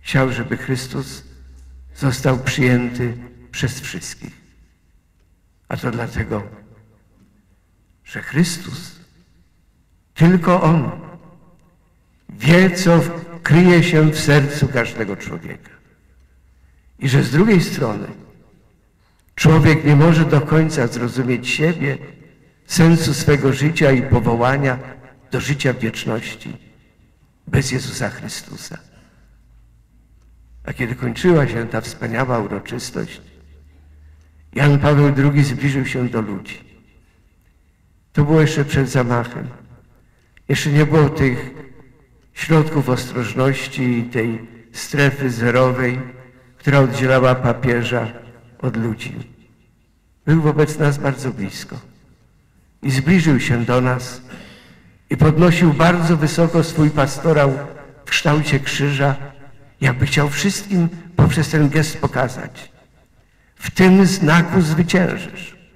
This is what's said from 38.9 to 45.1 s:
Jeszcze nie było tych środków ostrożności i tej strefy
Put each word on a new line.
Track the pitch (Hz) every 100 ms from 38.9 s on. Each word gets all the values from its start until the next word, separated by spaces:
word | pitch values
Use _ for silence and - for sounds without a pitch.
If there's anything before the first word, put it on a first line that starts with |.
| 135 120 120 120 - - - - - _ _ _ _ _ _ _
Jeszcze | 143 160
nie | 143 151
było | 156 147
tych | 143 135 123 - - - - - _ _ _ _
środków | - - 160 156 151 127
ostrożności | 117 - 127 113 127 131 135 - - 127 120
i |
tej | 117 127 113 113 113 - -
strefy | - - - 143